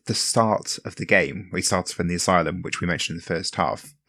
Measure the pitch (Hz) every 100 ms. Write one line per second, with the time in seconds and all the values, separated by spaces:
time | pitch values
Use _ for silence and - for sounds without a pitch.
0 | - 107 - 120 113 101 - - - -
1 | 92 101 71 92 90 90 - 92 - -
2 | 87 87 - 90 78 87 80 - 87 85
3 | - 82 - 85 - - 76 - - _